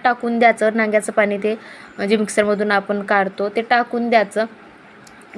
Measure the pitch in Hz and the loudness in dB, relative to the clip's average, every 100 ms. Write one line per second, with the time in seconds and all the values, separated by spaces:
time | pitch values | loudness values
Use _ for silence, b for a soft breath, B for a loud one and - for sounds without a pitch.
0 | 254 240 233 233 233 220 214 226 214 214 | 0 -2 -2 2 4 4 2 0 0 0
1 | 208 220 208 202 214 220 B B B - | 0 0 0 0 -4 -4 B B B -8
2 | 202 214 208 - 208 202 208 202 202 208 | 0 0 0 0 0 0 0 0 -2 -4
3 | 196 208 190 196 208 233 226 240 240 240 | -2 0 0 -2 -6 -4 0 0 0 -4
4 | 233 226 196 208 226 - - - - - | 2 2 2 -2 -6 -8 -20 -20 -20 -20
5 | - - - | -20 -20 -20